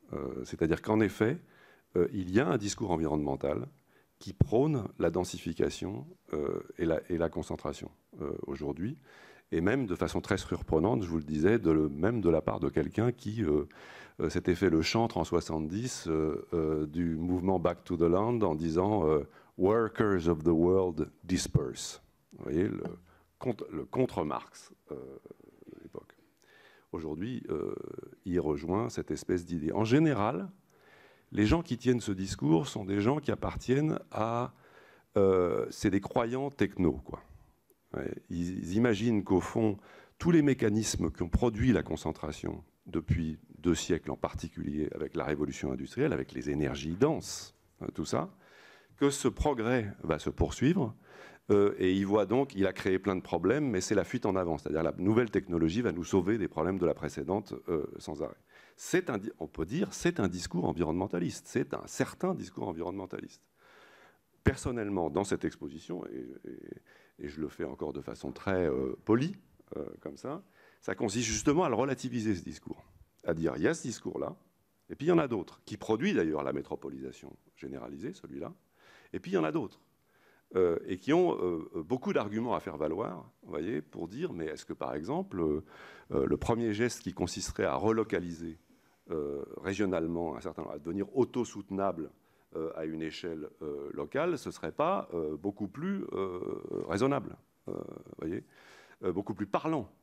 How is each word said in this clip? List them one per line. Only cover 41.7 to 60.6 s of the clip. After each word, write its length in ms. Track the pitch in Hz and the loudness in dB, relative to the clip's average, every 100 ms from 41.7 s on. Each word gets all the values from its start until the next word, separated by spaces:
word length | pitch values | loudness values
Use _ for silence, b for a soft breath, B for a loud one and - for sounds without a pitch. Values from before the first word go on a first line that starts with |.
la 100 | 95 | 4
concentration 800 | - 78 80 - 78 78 80 80 - _ - | 2 -4 -4 -4 -6 -6 -6 -6 -12 _ -4
depuis 500 | - - - 80 78 - - | -4 0 0 0 -6 -14 -4
deux 160 | 87 82 | 0 2
siècles 340 | - 82 - | 2 0 0
en 80 | 67 | -4
particulier 720 | 80 - 80 - 73 76 76 - | -4 -4 -8 -6 -4 -2 -2 -2
avec 200 | 73 82 | -4 -2
la 80 | |
révolution 480 | 71 73 73 67 71 | -2 0 -2 -2 -4
industrielle, 400 | 64 67 - 147 | -4 -6 -2 0
avec 200 | 73 65 | 0 -4
les 180 | - 69 | -6 -4
énergies 460 | 73 71 65 73 87 | 0 0 -2 -6 2
denses, 600 | 143 131 - - - _ _ _ | 4 2 -4 -12 -12 _ _ _
hein, 60 | - | -10
tout 120 | - - | -6 -2
ça, 280 | 117 190 - B B B B B _ | -2 -2 -8 B B B B B _
que 140 | 143 | 2
ce 160 | 139 127 | 4 0
progrès 680 | 101 151 131 110 127 101 - | 2 0 2 2 2 0 -6
va 160 | - 78 | -2 -2
se 140 | - | -2
poursuivre, 640 | - 82 - 123 101 110 - B B B B - | 0 -2 2 2 4 0 -4 B B B B 4
euh, 240 | 101 101 98 | 6 6 4
et 160 | 92 | 2
il 120 | 95 98 | 4 4
voit 200 | 104 95 | 2 4
donc, 300 | 120 139 95 | 2 0 0
il 100 | 95 | 0
a 80 | |
créé 240 | - 101 95 | 0 0 2
plein 180 | 98 92 | 2 -2
de 60 | |
problèmes, 480 | - 85 90 139 143 | -2 0 2 2 2
mais 120 | 98 | 0
c'est 140 | - 104 | 2 0
la 100 | 87 | 2
fuite 200 | 123 110 | -2 0
en 100 | 95 | 0
avant, 220 | 87 78 | 0 -2
c'est-à-dire 240 | - 76 | -2 0
la 120 | 80 - | 0 0
nouvelle 320 | 92 110 120 | 4 4 4
technologie 520 | 98 - 85 82 95 | 0 0 2 4 4
va 100 | 117 | 0
nous 120 | 82 | -2
sauver 360 | 82 98 87 113 | 2 2 4 0
des 80 | 90 | 0
problèmes 320 | - 80 95 | 0 0 2
de 60 | 85 | 0
la 80 | 76 | 0
précédente, 580 | 73 73 71 98 - - - | -4 -6 -2 -2 -4 -12 -4
euh, 160 | 82 71 - | -2 -2 -10
sans 240 | - 73 | -10 -8
arrêt. 100 | 67 - _ B B B | -8 -8 _ B B B
C'est 360 | - 180 180 | -2 0 0
un 80 | 113 | -4
di-, 120 | 95 - | -6 -8
on 80 | 80 | -10
peut 180 | - 82 | -6 -4
dire, 280 | 139 190 | -2 -4
c'est 260 | - 170 175 | 0 -2 2
un 80 | 98 | 0
discours 380 | 90 - 170 | 0 -4 -2